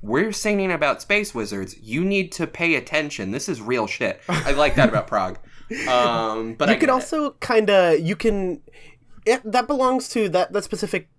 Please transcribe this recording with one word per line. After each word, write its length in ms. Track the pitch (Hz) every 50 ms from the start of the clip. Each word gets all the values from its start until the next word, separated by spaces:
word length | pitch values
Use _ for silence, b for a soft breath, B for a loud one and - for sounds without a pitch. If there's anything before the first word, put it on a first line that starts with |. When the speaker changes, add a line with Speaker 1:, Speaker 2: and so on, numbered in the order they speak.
| -
Speaker 1:
we're 280 | 104 113 143 196 220
singing 400 | 202 - - 214 208 202 190 185
about 300 | 180 160 151 143 123 -
space 340 | - - 202 208 208 202 -
wizards. 400 | 120 110 101 104 98 95 92 - -
You 240 | - 110 113 143 180
need 260 | 190 202 196 185 170 -
to 140 | - 165
pay 280 | 156 - - 170 165 160
attention. 560 | 131 - - - 151 151 147 143 - 101 95
This 180 | 101 131 - -
is 140 | 170 117 104
real 240 | 110 127 120 110
shit." 340 | 98 - - 127 98 - - - -
I 240 | 175 151 - - 139
like 220 | 139 151 147 -
that 160 | - 135 117
about 160 | 110 107 -
prog. 320 | - 117 104 92 92 95 - B
Speaker 2:
<laughs> 60 | B B B B B 226 262 B 135
Speaker 1:
Um, 680 | 127 123 123 120 117 113 113 110 110 110 113 113 113
but 140 | 117 147 -
Speaker 2:
You 60 | -
Speaker 1:
I 20 |
Speaker 2:
can 40 | -
Speaker 1:
get 80 | 330 277
it. 0 |
Speaker 2:
also 400 | 254 262 254 - - 311 302 285 - _
kinda, 580 | - - 247 220 214 196 202 196 180 170 160 143
you 140 | 165 165 208
can, 460 | 202 - 226 214 202 190 185 175 - - - b b b b b b b - - - -
it, 160 | 214 240 262 - 220
that 160 | 202 247 233
belongs 420 | 247 294 262 262 254 262 254 262 -
to, 180 | - 240 214 196
that, 240 | 160 185 180 - -
that 100 | 202 202
specific 460 | - - 208 - 202 - 185 - _ _